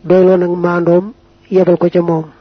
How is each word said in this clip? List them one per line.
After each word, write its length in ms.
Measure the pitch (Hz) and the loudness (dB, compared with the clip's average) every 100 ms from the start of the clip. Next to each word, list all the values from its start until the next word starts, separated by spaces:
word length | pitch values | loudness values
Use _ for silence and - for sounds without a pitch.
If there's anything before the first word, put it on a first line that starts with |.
doyloo 340 | 165 185 185 185 | 0 2 2 2
nag 120 | 175 | 0
maandoom, 640 | 175 175 175 170 175 202 - _ _ _ | -2 -2 -2 0 0 -2 -18 _ _ _
yebal 260 | 185 180 175 | 0 2 0
ko 120 | 175 | 0
ca 120 | 175 | -2
moom. 240 | 170 165 156 _ | -2 -4 -6 _